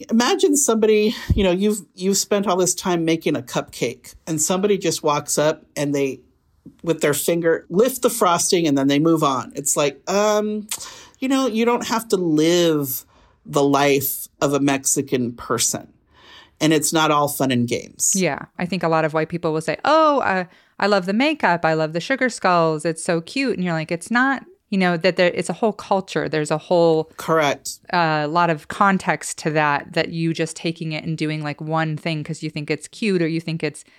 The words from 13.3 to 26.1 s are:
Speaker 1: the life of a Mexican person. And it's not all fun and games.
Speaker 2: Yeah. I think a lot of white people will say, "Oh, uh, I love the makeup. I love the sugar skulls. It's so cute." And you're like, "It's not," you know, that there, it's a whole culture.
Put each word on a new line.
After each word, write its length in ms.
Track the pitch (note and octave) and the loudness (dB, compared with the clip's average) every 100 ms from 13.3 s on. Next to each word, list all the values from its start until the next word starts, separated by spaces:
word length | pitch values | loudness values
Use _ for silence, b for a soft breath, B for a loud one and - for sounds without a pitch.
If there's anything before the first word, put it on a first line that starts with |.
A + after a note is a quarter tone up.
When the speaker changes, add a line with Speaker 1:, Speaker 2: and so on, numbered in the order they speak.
| b - | b -4
Speaker 1:
the 160 | D3 | 2
life 640 | C#3+ C#3 C#3+ C#3 C#3 - - - | 4 4 4 2 0 -6 -10 -2
of 120 | D3 | 0
a 80 | C#3 | 2
Mexican 720 | C#3 C#3 C3+ - C3+ C3 A#2+ | 2 0 0 -2 -2 -2 -2
person. 600 | A#2+ - A#2 - - - _ _ B B B B B | -6 -4 -2 -2 -4 -10 _ _ B B B B B
And 120 | D#3 | 2
it's 200 | D#3 D3 | 2 2
not 180 | E3 D#3 | 2 2
all 160 | D3 D3 | 2 2
fun 240 | - C3+ | 0 0
and 160 | B2 A#2+ | 0 0
games. 460 | B2 G1+ - - | -4 -8 -6 -2
Speaker 2:
Yeah. 300 | G3 F3 C#3 - - | 0 0 -2 -8 -8
I 100 | F3+ | -6
think 180 | F#3 | -2
a 40 | E3+ | 0
lot 160 | D#3+ | 2
of 100 | D#3 | 0
white 140 | D#3+ D#3 | 0 -2
people 240 | E3 E3+ | -4 -2
will 80 | D#3 | -2
say, 180 | D#3+ - | -2 -2
"Oh, 360 | - D#4 D#4 C#4+ | 2 4 4 2
uh, 240 | G3+ F#3+ F3 b b b | 0 -2 -4 b b b
I 80 | G3+ | 2
love 200 | G3+ F#3 | 2 2
the 60 | |
makeup. 520 | G#3 C#4+ D#4 G3+ E3+ | 0 0 2 2 2
I 100 | E3 | 2
love 180 | D#3+ D#3 | 0 0
the 80 | E3 | -2
sugar 280 | - C4+ B3+ | -4 -2 -2
skulls. 560 | - F#3+ F3 E3 D#3 | 0 2 4 2 0
It's 180 | E3+ E3 | -2 -4
so 180 | - E3+ | -2 -4
cute." 360 | E3+ C4+ C4+ F#3 | -4 -4 -2 -2
And 80 | |
you're 80 | F3+ | -2
like, 180 | D#3+ D#3 | -4 -4
"It's 220 | E3+ - | -6 -2
not," 320 | A#3 C4 C4 - - - | 0 2 0 -6 -20 -4
you 80 | F#3+ | 0
know, 180 | F#3 F3 | 2 2
that 200 | F3+ E3+ | 2 4
there, 160 | F3 | 2
it's 140 | F#3+ F3 | 2 -4
a 60 | |
whole 180 | F3 A3+ | -2 -2
culture. 560 | G3+ - G3 F#3+ | -2 -2 -2 -2